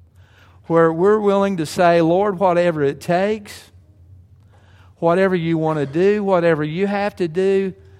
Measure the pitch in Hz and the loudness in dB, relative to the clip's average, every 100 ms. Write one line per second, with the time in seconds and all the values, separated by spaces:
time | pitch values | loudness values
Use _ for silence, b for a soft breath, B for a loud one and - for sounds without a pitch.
0 | _ b b b b b - 165 165 165 | _ b b b b b -2 2 2 2
1 | 196 214 202 196 196 190 151 - 175 170 | 2 2 2 0 0 -2 -4 0 2 4
2 | 165 180 208 180 190 175 175 156 139 143 | 2 2 0 0 0 2 0 0 -2 -4
3 | - 175 202 220 208 - - - _ _ | -2 -2 -2 -4 -10 -20 -20 -20 _ _
4 | - - _ - b b b b b _ | -20 -20 _ -20 b b b b b _
5 | 170 175 190 185 165 160 160 156 139 151 | 0 2 2 0 -2 -2 -2 -2 -4 0
6 | 190 208 196 180 170 156 151 165 196 202 | 0 0 0 2 2 0 -2 -4 -4 -2
7 | 202 208 175 160 190 196 190 180 b b | -4 -4 -6 -2 0 0 -2 -8 b b